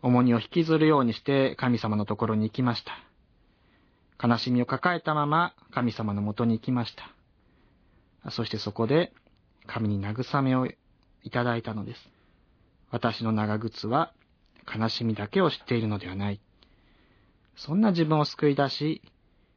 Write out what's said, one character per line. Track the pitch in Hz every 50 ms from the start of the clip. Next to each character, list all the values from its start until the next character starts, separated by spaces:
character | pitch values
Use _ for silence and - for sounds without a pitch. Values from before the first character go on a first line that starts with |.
重 | - 127 123 123 123
荷 | 123 117
を | 117
引 | 113 -
き | - 170 165
ず | 160 160 160
る | 156 156
よ | 156 143
う | 131
に | 117 110
し | - _
て | - 139 139 135 131 -
神 | - - 127 120 110
様 | - 110 107
の | 107 104
と | - 107
こ | 104 117 110
ろ | 110
に | 107 107
行 | 107 -
き | - 127
ま | 123 117
し | - -
た。 | - - - - _ _ _ _ _ _ _ _ _ _ _ _ _ _ _ _ _ _ _ _ _ _ _ - 120
悲 | 120 113
し | - 127
み | 123 123
を | 123
抱 | - - 131 - 180 175 165
え |
た | - - 156
ま | 151 147
ま | 147 151 160 175 - _ _ _ _
神 | - 131 123 120
様 | 110 - 113 107 101
の | 101
も | 101 104 107
と | - 120
に | 117 113
行 | 113 -
き | -
ま | 127 123 117
し | - - - - - - _ _ _ _ _ _ _ _ _ _ _ _ _ _ _ _ _ _ _ _ _ _
た。 | -
そ | - - 113
し | -
て | - 104
そ | - 107
こ | 101 - 113 110
で | 139 160 175 - _ _ _ _ _ _ _ _ _ _ _
神 | - - 113 110 104
に | 104 98
慰 | 98 101 107 117 127 - - 143
め | 139 131 131
を | 127 127 - - _ _ _ _ _ _ _ _ _ _
い | -
た | - 123 120
だ | 123 117 117
い |
た | 113 - 107
の | 107 98
で | 104 117
す。 | - - - _ _ _ _ _ _ _ _ _ _ _ _ _ _ _ _
「私 | - 117 - 120 107 - 117
の | 113
長 | 110 107 107 104 107 107
靴 | 110 113 - - - 110
は | 117 147 165 - _ _ _ _ _ _ _ _ _ _ - - -
悲 | 107 110 110
し | - - 123
み | 113 110
だ | 104 104 104
け | - 196
を | 185 156
知 | -
っ | - -
て | - 127 117
い |
る | 113 107
の | 107 101
で | - 92
は | 92
な | 98 101 104
い。 | 101 104 _ _ _ _ - _ _ _ _ _ _ _ _ _ _ _ _ _ _ _ _ _ _
そ | - - - 151
ん | 196
な | 220 220
自 | 185 170 165
分 | 151 156 151
を | 147
救 | - - - - 147
い | 143
出 | 139 143 135
し、 | - - 147 156 160 - _ - _ _ _ _ _ _ _ _ _